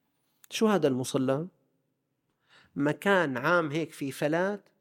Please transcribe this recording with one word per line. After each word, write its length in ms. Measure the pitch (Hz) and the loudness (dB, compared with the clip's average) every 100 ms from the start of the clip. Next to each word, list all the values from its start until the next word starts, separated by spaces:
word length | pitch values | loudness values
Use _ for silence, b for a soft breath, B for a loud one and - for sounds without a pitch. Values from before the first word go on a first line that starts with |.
| _ _ _ _ - | _ _ _ _ -12
شو 180 | - 220 | 0 2
هذا 200 | 196 151 | 4 2
المصلى؟ 600 | 127 127 139 131 135 180 _ _ _ _ _ _ _ _ _ b b b - | 0 -2 0 0 0 -2 _ _ _ _ _ _ _ _ _ b b b -2
مكان 600 | 147 147 202 196 156 123 | -2 0 2 2 2 -2
عام 340 | 147 175 156 | 2 2 0
هيك 200 | 151 151 | -4 -6
في 200 | - 139 | -8 -10
فلات 580 | - 147 165 190 208 _ _ | -4 -2 0 -2 -4 _ _